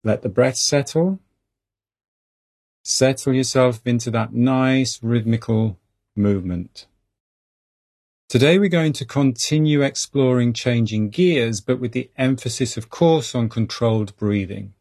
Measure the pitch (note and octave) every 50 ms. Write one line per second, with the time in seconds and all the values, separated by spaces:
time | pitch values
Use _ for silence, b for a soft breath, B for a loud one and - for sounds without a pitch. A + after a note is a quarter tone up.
0 | - A2 G#2+ - - A#2+ F#2+ - B2 C3 B2+ - - - - C#3+ C#3 - - D#3+
1 | E3+ F#3+ G3 F#3 _ _ _ _ _ _ _ _ _ _ _ _ _ _ _ _
2 | _ _ _ _ _ _ _ _ _ _ _ _ _ _ _ _ _ - - -
3 | C3 C3 C3+ - - C#3 C3 C3 C3 - - C3+ B2+ B2+ A#2 A2+ _ B2 A#2+ A#2+
4 | A#2 B2 A2 A#2 A2 A2 - A#2+ A#2+ C3 C3 C3 C3 C3 C3 C3 C3 A#2+ - -
5 | A#2 A2+ A#2+ A#2 G#2+ A2+ A#2 A2+ - - A2+ A2 A2 A2 F#2 _ _ _ _ _
6 | _ _ _ G#2 G2+ G2+ G2+ F#2+ F2+ F#2 F2+ F2 F#2 - _ - - _ _ _
7 | _ _ _ _ _ _ _ _ _ _ _ _ _ _ _ _ _ _ _ _
8 | _ _ _ _ _ _ - A#2+ B2+ D3 F3 G3 G3+ F#3+ F3 E3+ D#3+ D#3 C#3+ -
9 | B2+ - - C#3+ C#3 C3+ A#2+ - - - D3+ D#3 D#3 D3+ D3 C#3+ C#3 C#3 - -
10 | - - - C#3 C3 B2+ B2+ B2 A#2+ A#2+ A#2 - - B2 A#2+ A#2 A2+ G2+ G#2+ G#2+
11 | G#2+ G#2 G#2 - F3+ F3+ E3 C3+ A#2 A2+ A2+ G2 - - B2+ B2+ B2+ A2+ - B2+
12 | B2 - _ - C3 C3 C3+ B2+ - B2 A2+ - C3 A2+ - A#2 A2 _ - -
13 | E3+ E3 D#3+ D#3 B2+ - - B2 A#2 A2 - A#2 A2 F#2 - - A#2+ A2+ A2+ A2
14 | G#2+ G2 - _ A2 G#2 G#2 G#2 G2 F2+ G2+ G2+ G2+ G2 - _